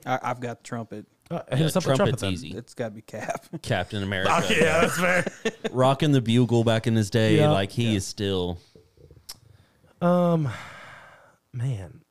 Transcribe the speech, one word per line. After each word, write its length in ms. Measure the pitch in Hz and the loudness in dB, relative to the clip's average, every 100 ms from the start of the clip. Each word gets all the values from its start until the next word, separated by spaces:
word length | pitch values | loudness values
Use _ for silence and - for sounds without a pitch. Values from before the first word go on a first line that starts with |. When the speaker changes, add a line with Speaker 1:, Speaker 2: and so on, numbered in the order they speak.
| 123 | -6
Speaker 1:
I, 140 | 127 | -4
I've 180 | 120 120 | -4 -8
got 200 | 123 - | -10 -12
the 40 | |
trumpet. 420 | - 120 110 107 - _ - | -12 -12 -10 -14 -18 _ -12
Speaker 2:
Uh, 100 | 170 - | -12 -4
hit 100 | 135 | 0
Speaker 3:
Yeah, 60 | 156 | 0
Speaker 2:
us 100 | 185 | 0
up 120 | 160 | 0
with 80 | 135 | 2
Speaker 3:
trumpet's 0 | |
Speaker 2:
trumpet 220 | 202 131 | 2 0
then. 100 | 95 | -4
Speaker 3:
easy. 180 | 90 76 95 | -6 -8 -12
Speaker 1:
It's 200 | 120 - | -12 -10
gotta 180 | 117 | -10
be 80 | 104 | -10
Cap. 440 | - 110 101 - - | -14 -12 -10 -10 -12
<laughs> 80 | 165 | -12
Speaker 3:
Captain 400 | - 101 90 104 | -2 -2 -2 -4
America. 340 | 98 95 98 170 | -2 0 2 2
Speaker 2:
Okay, 180 | - 160 | 2 2
yeah, 200 | 160 160 | 2 2
that's 180 | 175 - | 2 0
fair. 260 | 175 180 175 - 226 | 0 0 -2 -6 -8
Speaker 3:
<laughs> 200 | - - | -6 -6
Rocking 400 | 120 131 135 156 | 2 2 2 2
the 100 | 135 | 2
bugle 420 | 113 117 120 120 | 4 4 4 4
back 220 | 117 110 120 | 4 2 2
in 100 | 113 | 0
his 140 | 101 | 2
day, 280 | 113 110 107 | 2 4 4
Speaker 2:
Yeah. 120 | 151 | 4
Speaker 3:
like, 220 | 98 98 | 2 0
he 180 | - 117 | -2 0
Speaker 2:
Yeah. 80 | 104 | 0
Speaker 3:
is 80 | - | -2
still. 540 | - 101 95 90 87 - - _ _ - - - - _ - _ _ _ _ | -4 -2 -2 -2 -6 -12 -20 _ _ -20 -20 -20 -20 _ -20 _ _ _ _
Speaker 2:
Um, 480 | 175 180 175 165 143 104 - - - - - - _ _ _ | 2 4 4 2 0 -6 -12 -18 -20 -20 -20 -20 _ _ _
man, 500 | 123 131 107 87 - _ | -6 -4 -6 -8 -18 _